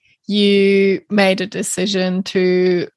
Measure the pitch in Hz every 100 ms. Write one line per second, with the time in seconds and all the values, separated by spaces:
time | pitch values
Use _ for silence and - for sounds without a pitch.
0 | _ _ - 208 202 202 196 196 196 190
1 | - 208 196 190 277 175 220 - 185 196
2 | 185 185 190 196 185 180 185 175 156